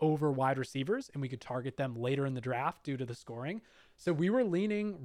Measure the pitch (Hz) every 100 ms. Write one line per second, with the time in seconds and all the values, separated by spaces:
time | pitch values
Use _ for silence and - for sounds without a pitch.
0 | 156 156 151 135 131 135 123 135 135 240
1 | 269 147 135 127 - 123 127 - 135 117
2 | 123 139 139 127 123 123 147 - - 131
3 | 123 117 - 117 135 220 - - - _
4 | - 156 180 240 226 175 208 208 208 180